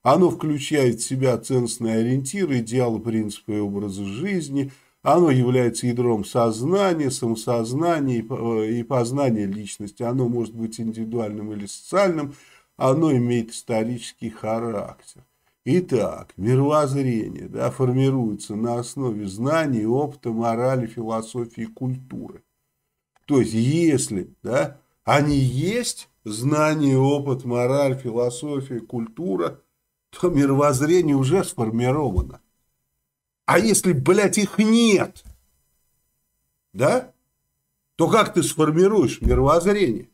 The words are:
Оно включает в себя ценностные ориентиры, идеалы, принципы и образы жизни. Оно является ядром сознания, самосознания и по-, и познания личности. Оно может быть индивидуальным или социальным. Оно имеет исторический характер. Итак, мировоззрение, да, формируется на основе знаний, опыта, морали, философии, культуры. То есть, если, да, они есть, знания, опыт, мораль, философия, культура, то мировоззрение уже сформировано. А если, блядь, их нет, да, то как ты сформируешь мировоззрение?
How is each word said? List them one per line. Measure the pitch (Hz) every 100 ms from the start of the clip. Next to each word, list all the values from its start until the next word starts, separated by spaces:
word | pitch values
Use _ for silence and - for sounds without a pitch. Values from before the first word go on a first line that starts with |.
Оно | 156 190 175
включает | 131 156 147 139 147 127 110
в |
себя | - 131 131 113
ценностные | - 131 120 - 113 113
ориентиры, | 117 135 135 196 170 127
идеалы, | 107 123 123 107
принципы | 113 110 104 104 - 104
и |
образы | 101 101 104 95 101
жизни. | 104 190 190 143 139 135 - _ _
Оно | 131 156 170
является | 131 123 127 120 113 123
ядром | 120 120 110 98
сознания, | 123 117 110 135 196 196 165 139
самосознания | - 120 113 127 120 113 135 170 165 135 117
и |
по-, | 107 120 117 110
и | 110 120
познания | 117 131 120 135 139 110 101
личности. | 101 104 - 101 -
Оно | 120 127 123
может | 120 110 113
быть | 113 110
индивидуальным | 113 110 110 117 107 104 107
или | 104 101
социальным. | - - 180 196 160 139 - _ _ _ -
Оно | 131 143 160 131
имеет | 120 120 113
исторический | - - 113 113 123 - - 113
характер. | - - 113 117 101 - - - - _ _ _ _ 127
Итак, | 170 - 127 92 78 - -
мировоззрение, | 104 127 139 151 147 139 131 113 104 - 90
да, | - -
формируется | - 131 127 135 135 117 101 - 104
на | 113 120
основе | 123 143 131 104 104
знаний, | 95 131 160 151 117
опыта, | 107 127 147 - 123
морали, | 113 117 113 127 131 110
философии, | - 113 113 110 123 117 -
культуры. | 113 - 131 127 - 110 104 - _ _ _ _ _ _ _ _ -
То | 139
есть, | -
если, | 110 120 160 165 131 - 101 90 _
да, | 104 127 151 - _ _
они | - 139 147 143
есть, | 131 127 170 233 233 - - _
знания, | 110 107 131 151 151 156 143 131
опыт, | 135 147 139 120 120
мораль, | 120 123 139 139 131
философия, | 127 113 123 123 151 143 135 123
культура, | 110 120 113 - 180 185 - - _ _ _ _ _
то | - 180
мировоззрение | 143 139 135 143 131 151 180 160 139
уже | 131 185
сформировано. | 180 - 113 113 123 147 139 90 - - _ _ _ _ _ _ _ _ _ _ -
А | 156
если, | 220 190 185
блядь, | 147 131 196 196 185
их | 196 -
нет, | 214 226 233 185 - - - - _ _ _ _ _ _ _ _ _ _ _ _ _
да, | 92 139 254 247 _ _ _ _ _ _ _ _ -
то | 165
как | 214 - 175
ты |
сформируешь | 151 - 156 156 190 214 131 -
мировоззрение? | - 123 135 165 180 208 165 101 -